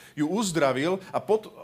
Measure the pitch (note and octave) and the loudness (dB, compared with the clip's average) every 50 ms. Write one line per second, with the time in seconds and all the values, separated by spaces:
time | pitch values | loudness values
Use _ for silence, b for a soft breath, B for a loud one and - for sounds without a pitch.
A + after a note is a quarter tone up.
0 | B B B D3+ D3 D#3 F#3 A3+ A3+ F#3+ D#3 E3 D3 C3 B2+ C3 D3 F3 F#3+ F#3+ | B B B -4 -2 0 0 0 0 0 2 2 4 4 4 2 0 0 0 -2
1 | B B B C3 - - G#3+ A3 G#3+ - - - | B B B -2 0 0 0 0 0 -6 -16 -16